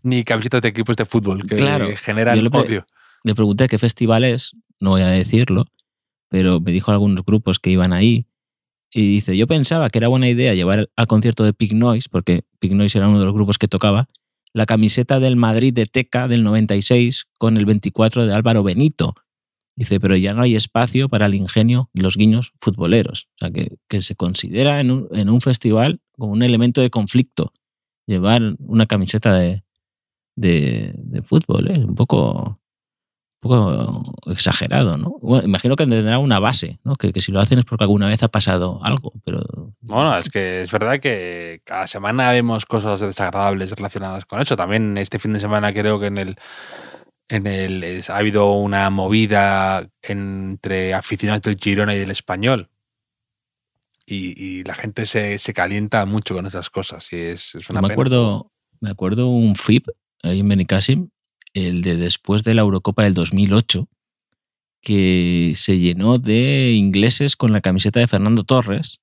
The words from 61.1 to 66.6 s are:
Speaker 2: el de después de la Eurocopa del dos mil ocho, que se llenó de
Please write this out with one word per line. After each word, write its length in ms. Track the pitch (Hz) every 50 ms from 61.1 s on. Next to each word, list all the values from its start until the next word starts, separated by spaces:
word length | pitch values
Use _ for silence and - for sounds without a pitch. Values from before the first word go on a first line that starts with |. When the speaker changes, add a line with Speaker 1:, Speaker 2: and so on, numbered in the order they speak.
| _ _ _ _ _ _ _ - _
Speaker 2:
el 280 | 98 92 90 90 87
de 140 | 87 92 85
después 460 | 85 85 87 - - _ - 101 104 104
de 100 | 113 113
la 80 | 113
Eurocopa 420 | 107 101 95 92 - 101 98 - 107
del 100 | 101 92
dos 180 | 87 85 78 90
mil 200 | 95 101 95 98
ocho, 340 | 113 113 - - 143 143 - _ _ _ _ _ _ _ _ _ _ _ _ _ _ _ _ _ _
que 720 | _ - 104 101 95 92 92 90 87 87 87 85 85 85 73
se 220 | - - - 95 92
llenó 380 | 87 87 87 90 98 113 123
de 540 | 123 127 107 107 113 127 139 139 135